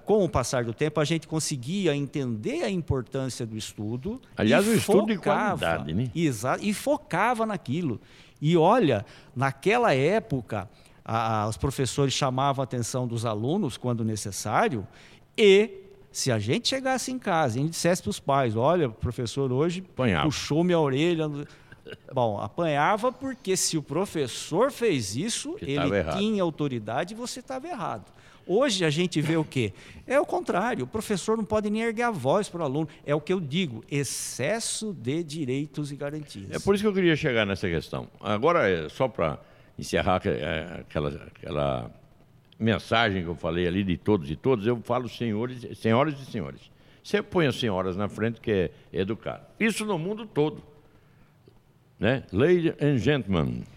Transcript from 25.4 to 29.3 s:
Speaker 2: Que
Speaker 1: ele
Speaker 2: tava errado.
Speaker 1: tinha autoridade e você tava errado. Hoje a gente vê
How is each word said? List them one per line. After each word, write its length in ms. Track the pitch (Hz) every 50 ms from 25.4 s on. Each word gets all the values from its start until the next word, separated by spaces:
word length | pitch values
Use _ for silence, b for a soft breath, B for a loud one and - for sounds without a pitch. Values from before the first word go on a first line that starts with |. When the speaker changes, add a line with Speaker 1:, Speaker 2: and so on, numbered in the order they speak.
| - 277 339
Speaker 2:
Que 120 | - -
Speaker 1:
ele 100 | - 139
Speaker 2:
tava 220 | 147 156 92 98 101
errado. 200 | 82 78 78 -
Speaker 1:
tinha 240 | 202 220 220 202 185
autoridade 680 | 170 147 - 151 143 131 117 107 107 113 139 170 180 220
e 40 | 220
você 240 | 247 233 - 254 240
tava 240 | - 262 262 262 339
errado. 440 | 359 247 170 143 123 110 87 - - B B B B B B -
Hoje 380 | 180 220 277 294 202 190 180
a 60 | 156
gente 280 | 143 160 180 175 - 165
vê 140 | 147 156